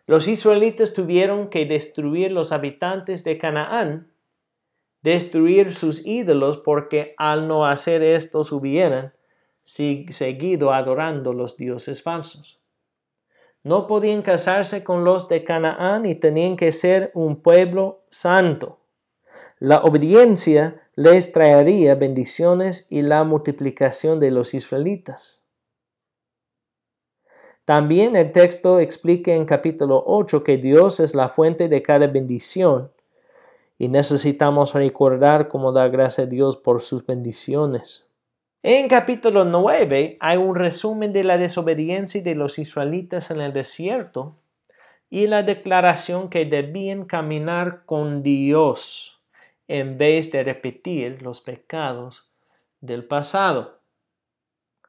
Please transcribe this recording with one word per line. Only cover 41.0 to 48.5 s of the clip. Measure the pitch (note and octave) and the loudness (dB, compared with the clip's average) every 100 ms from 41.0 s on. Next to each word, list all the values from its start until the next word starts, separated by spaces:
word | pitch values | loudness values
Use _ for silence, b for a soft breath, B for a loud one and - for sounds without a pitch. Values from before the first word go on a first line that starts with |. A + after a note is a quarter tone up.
| G#3+ | -4
de | G3+ | -2
la | F#3 F3+ | 0 0
desobediencia | F3+ F3 E3 D#3 D#3+ F#3+ F#3+ G3+ | 0 -4 -4 -2 -4 -6 -6 -8
de | F3 | -6
los | D3+ C#3+ D3+ | -4 -6 -6
israelitas | D3+ - C#3+ F3 F3+ F3+ E3 | -10 -6 -6 -6 -8 -10 -8
en | D#3 | -8
el | C#3+ | -6
desierto | C3+ C3 - F3 B3 F3+ - C#3+ D#3 _ _ _ b b b _ | -6 -8 -8 -6 -6 -8 -12 -12 -16 _ _ _ b b b _
y | G3 G#3 | -4 0
la | G#3+ | 0
declaración | G#3 F#3+ G3 F#3 F3+ E3 - F3 F#3 | -2 -4 0 2 2 0 -4 -8 -4
que | F3+ | -4
debían | D3+ C#3+ C#3+ F3+ G3 G3 | -2 -4 -4 -8 -8 -10
caminar | F3+ E3+ D#3 D3+ D#3 F3 F3 F3 | -8 -8 -6 -6 -6 -6 -6 -8
con | - D#3 D3 C#3+ | -8 -6 -4 -4
Dios | C#3 C#3 C#3 | -2 -2 0